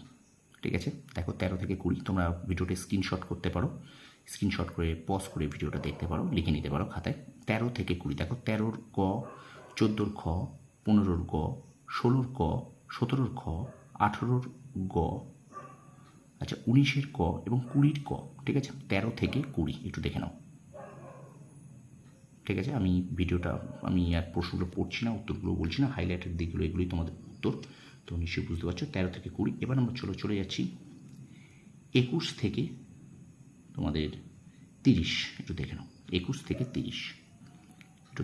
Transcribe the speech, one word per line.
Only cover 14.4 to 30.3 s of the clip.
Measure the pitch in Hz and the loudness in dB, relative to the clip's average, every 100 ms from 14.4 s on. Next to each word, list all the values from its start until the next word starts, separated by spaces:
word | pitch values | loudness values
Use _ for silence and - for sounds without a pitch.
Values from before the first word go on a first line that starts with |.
| 127 - - - 92 | 0 -10 -10 -4 0
গ, | 87 78 - - - - - - - - - - - - - | 2 2 -2 -8 -18 -16 -14 -14 -18 -20 -20 -20 -20 -20 -10
আচ্ছা | - - - | -8 -4 6
উনিশের | 127 143 143 - - | 6 6 4 0 2
ক | 85 90 98 | 2 2 0
এবং | 123 123 | 0 2
কুড়ির | 143 143 151 - | 6 6 4 -4
ক, | 139 - - | -6 -6 -8
ঠিক | - 139 | 0 0
আছে? | - - - | 0 -8 0
তেরো | 98 110 - | 2 2 2
থেকে | - - - | 2 2 0
কুড়ি | - 76 - 90 | 0 0 0 -6
একটু | - - | -2 -2
দেখে | 73 | -2
নাও, | 82 - - - - - - - - - - - - - - - - - - - - - - | -4 -8 -18 -20 -18 -16 -16 -14 -16 -16 -18 -18 -20 -20 -20 -20 -20 -20 -20 -20 -20 -12 -2
ঠিক | 98 | 0
আছে? | 113 139 | 2 4
আমি | 95 90 90 87 | 6 4 4 0
ভিডিওটা, | 85 87 85 - - - - | 2 2 2 -2 -4 -6 2
আমি | 90 87 85 | 4 4 4
আর | 85 | 2
প্রশ্নগুলো | 90 87 90 87 - | -2 -2 0 -2 -2
পড়ছি | 90 - 117 | -2 0 -2
না, | 107 | -2
উত্তরগুলো | - - 92 90 | -4 -4 0 0
বলছি | 82 135 | 0 2
না, | 139 - | 2 2
হাইলাইটেড | 87 87 90 85 | 0 0 -2 -2
দিকগুলো | 85 85 82 | -2 0 0
এগুলোই | 85 87 | 2 0
তোমাদের | 87 80 - - | 0 -2 -4 -14
উত্তর, | - 208 - - - - - - | -2 -2 -2 -6 -16 -20 -18 -6
তো | 87 | -2
নিশ্চয়ই | 85 92 - | -2 -2 -2
বুঝতে | 82 85 | -2 -2
পারছো। | 87 - | -2 -2
তেরো | 98 90 - | 0 -2 -2
থেকে | - - | -8 -2
কুড়ি। | 107 - | -2 0
এবার | - 131 | 2 4
আমরা | 120 - | 2 0
চলে, | 98 92 | -4 -2
চলে | 101 | 0